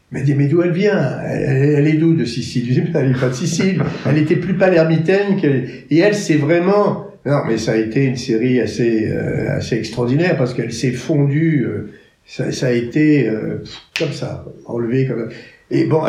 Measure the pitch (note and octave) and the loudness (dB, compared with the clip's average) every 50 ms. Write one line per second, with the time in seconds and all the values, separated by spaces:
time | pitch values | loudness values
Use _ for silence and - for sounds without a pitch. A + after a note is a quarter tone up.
0 | _ - C#3+ C3 C3 C#3+ C3+ C3+ C#3+ C#3 D#3+ F3 E3+ F3+ D#3+ F3+ G3+ G#3 G3 F3 | _ -12 -8 -2 0 0 2 2 2 2 2 2 2 2 0 2 2 2 2 2
1 | C#3+ B2+ - - - - - - - - C3+ C3+ C#3 D3 D3+ C#3+ C#3+ D#3 D#3 D3+ | 0 -2 -4 -6 -6 -6 -4 -4 -2 0 0 2 2 2 2 2 2 2 2 2
2 | D#3+ E3 D#3+ - - - - C3 A2 - - B2+ A#2+ A#2+ C3 E3 - - E3+ D#3+ | 2 2 2 2 0 -2 -4 -6 -6 -4 -4 -4 -2 0 0 0 0 0 0 0
3 | C3 C3+ B2+ - C3+ B2 B2 - F#3 D#3+ - - G3 F#3+ F#3 D3 - - - - | 0 0 0 0 0 -2 -2 -2 -4 -4 -2 0 0 0 0 0 -2 -2 -4 -4
4 | - - C#3+ D#3 D3+ D#3 F3 - - G3 F#3 - F#3 F#3 F3+ E3 D#3+ D#3+ E3 D#3 | -2 0 2 2 2 2 2 0 0 -2 0 2 2 4 4 4 4 4 2 0
5 | - F3+ F#3+ G3 G3+ G3+ F#3+ - - D3 C3+ B2 - - - - - - D3 D#3+ | 2 2 2 2 2 2 0 2 2 2 2 0 -2 -4 -10 -12 -6 0 2 4
6 | F3+ G#3 G3+ G3+ - - D#3+ C#3+ C3+ C#3 E3+ F3 F3 F#3 G3+ G#3 G3+ F3+ C#3 - | 4 4 2 0 0 0 2 2 2 2 2 2 4 4 4 4 2 2 0 -4
7 | - - - - - B2+ C#3+ C#3+ - - A2+ G#2+ - B2+ A2+ A2 A2 A2+ - C3+ | -8 -14 -16 -10 -4 -2 0 0 0 0 -2 -2 0 0 0 0 0 0 0 0
8 | C#3 C3 A#2 - - - A2+ A2+ A#2+ B2+ B2+ B2 A2 G#2 - - B2 A#2 A2+ A2 | 2 2 0 -2 -2 -2 0 0 2 2 2 2 0 0 -2 0 0 2 2 0
9 | G#2+ F2+ - - A2 - - - - - - F#2 - - B2+ A2 - - - - | 0 0 -2 -2 -2 -4 -4 -2 -2 -2 -2 -4 -2 -2 -4 -4 -4 -4 -4 -4
10 | A#2+ A#2+ C3 D3+ F3 F#3 D#3+ C#3 B2+ A#2 - - A2+ A2+ - - - B2+ A#2+ - | -2 0 2 2 2 2 2 0 0 -2 -2 -4 -4 -4 -4 -2 -2 -2 -2 -2
11 | - - D#3+ C#3+ C#3+ C#3 C3+ D#3 E3 E3 D3+ C3+ A2+ G#2 G#2 G#2 - - - - | -2 -2 0 2 2 2 2 2 2 2 2 2 0 -2 -4 -6 -8 -10 -14 -20
12 | - _ _ _ _ _ - - B2 - - - D3+ B2+ B2 A#2+ A#2 A#2+ - D3+ | -20 _ _ _ _ _ -8 -8 -6 -6 -4 -2 0 0 0 0 -2 -2 0 2
13 | D3+ D3+ D3+ C#3+ A#2+ A2 A2 G#2+ G#2+ A2 G#2+ G#2 - - - - - _ - - | 4 4 4 4 4 2 0 -2 -4 -6 -6 -8 -10 -12 -16 -18 -18 _ -6 -4
14 | E3+ D3 C3 - C#3+ C3+ - - - - - - - - - A#2+ A#2 A2+ A#2+ C3 | -4 -4 -4 -6 -8 -8 -8 -10 -12 -16 -18 -18 -14 -8 -6 -4 -4 -2 0 0
15 | C3+ B2+ A#2 A2+ A2+ - - - - - - - _ - C3 C#3+ - - C3+ D#3+ | 0 0 -2 -4 -6 -8 -10 -16 -20 -20 -20 -20 _ -4 -2 0 0 2 0 0
16 | D3+ | 2